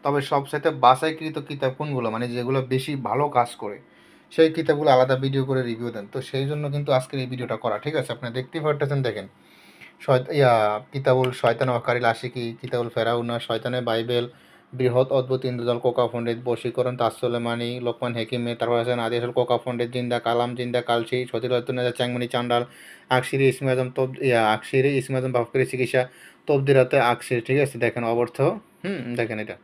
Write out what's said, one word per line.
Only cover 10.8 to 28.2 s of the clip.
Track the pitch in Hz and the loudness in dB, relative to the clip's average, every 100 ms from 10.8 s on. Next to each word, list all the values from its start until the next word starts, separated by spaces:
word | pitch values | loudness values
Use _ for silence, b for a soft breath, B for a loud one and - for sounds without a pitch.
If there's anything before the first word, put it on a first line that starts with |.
| - | -6
কিতাবুল | 139 135 127 127 | -4 2 2 2
শয়তান | 123 120 117 127 | 2 0 2 0
ওয়া | 120 | 0
কারিল | 123 120 | 0 2
আশিকি, | 120 113 123 123 117 117 | 2 0 -6 -6 -8 -8
কিতাবুল | 123 123 120 | -6 -4 -2
ফেরাউনা, | 117 113 120 120 117 | 0 0 0 -2 -6
শয়তানের | - 113 120 123 | -4 -4 -2 -4
বাইবেল, | 120 113 117 120 120 B B B B | 0 -2 0 -2 -2 B B B B
বৃহৎ | 127 127 123 135 | -2 2 4 4
অদ্ভুত | 135 127 131 | 2 0 -2
ইন্দ্রজাল, | 131 123 120 120 | -2 -4 -2 0
কোকা | 123 120 120 | 0 2 0
পণ্ডিত, | 120 117 117 | 0 -4 -4
বশীকরণ, | 123 117 127 120 123 123 | -4 -4 -4 -2 -4 0
তাজ | 117 | -2
সুলেমানি, | - 123 120 117 117 120 123 | 0 -2 -2 -2 -4 -4 -4
লোকমান | 120 113 123 | -6 -4 -4
হেকিমে, | 117 110 123 120 | -4 -4 -4 -4
তারপর | 117 117 120 | -2 0 0
আছে | 117 123 | 0 -2
নাদিয়াসুল | 113 120 120 | 0 -2 -2
কোকা | 127 120 120 | -2 2 0
পণ্ডিত, | 127 120 120 | 0 -4 -4
জিন্দা | 127 123 120 | -4 -2 -2
কালাম, | 117 120 120 | 0 0 0
জিন্দা | 123 123 120 | -2 -2 -2
কালসি, | 123 117 113 127 123 | 0 -2 0 -4 -2
সতীরত্ন | 117 123 123 120 127 123 | -4 -2 -2 -2 -2 -2
চ্যাংমণি | 120 123 123 120 | -2 -2 -2 -2
চান্ডাল, | 123 120 120 120 B B B B | -2 2 0 0 B B B B
আকশিরি | 127 135 139 135 | 0 0 2 2
ইসমি | 127 135 | 2 0
আজম | 127 127 | 0 -2
তব-, | 127 131 131 | -2 -4 -2
ইয়া, | 135 120 110 | 2 4 4
আকশিরি | 107 - 135 135 139 | 2 0 0 2 0
ইসমি | 127 131 | -2 -4
আজম | 131 | 0
ভাবকারী | 123 117 135 127 | -2 0 0 0
চিকিৎসা, | 127 117 131 127 B B B - | 0 0 0 0 B B B 0
তবদিরাতে | 143 139 135 127 143 | 0 4 6 6 4
আকশির, | 117 117 - 123 117 | 4 2 0 -4 0
ঠিক | 135 | 0
আছে। | 139 120 | 0 0
দেখেন | 117 120 | -2 0
অবর্থ, | 117 117 | -2 0